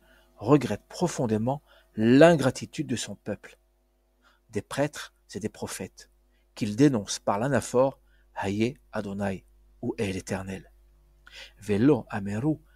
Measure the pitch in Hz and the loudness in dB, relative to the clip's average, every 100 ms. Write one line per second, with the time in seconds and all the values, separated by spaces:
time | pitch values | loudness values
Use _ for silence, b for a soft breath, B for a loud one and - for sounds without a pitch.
0 | b b b b 104 143 123 104 - - | b b b b 4 4 4 -6 -8 -4
1 | 170 - 123 107 117 143 - b b - | -4 -2 -2 0 -2 -4 -8 b b -2
2 | 113 131 165 165 131 - 110 - 135 120 | 4 8 8 8 2 -2 -6 -8 -6 -6
3 | - 101 - 101 - - _ _ _ _ | -6 -10 -10 -10 -12 -20 _ _ _ _
4 | _ _ _ _ _ 107 - - 147 - | _ _ _ _ _ -10 -6 -4 -4 -4
5 | - _ - 101 104 - 107 - 95 - | -16 _ -16 -10 -8 -8 -10 -10 -12 -14
6 | - _ _ _ _ - 110 104 147 120 | -20 _ _ _ _ -6 -2 4 4 4
7 | 98 - - 104 143 123 - 123 135 - | -4 -6 -2 -2 0 0 0 2 2 0
8 | _ _ _ - 101 101 113 147 _ - | _ _ _ -8 -4 0 -2 -2 _ -8
9 | 101 98 101 95 - _ _ _ 120 - | -6 -4 -4 -6 -12 _ _ _ -8 -4
10 | 104 95 - 95 95 95 82 _ _ _ | -4 -6 -6 -6 -6 -12 -14 _ _ _
11 | _ _ - B B B 101 101 131 127 | _ _ -20 B B B -2 2 4 2
12 | - 107 98 104 147 151 - | 0 -8 -6 -4 -2 -4 -8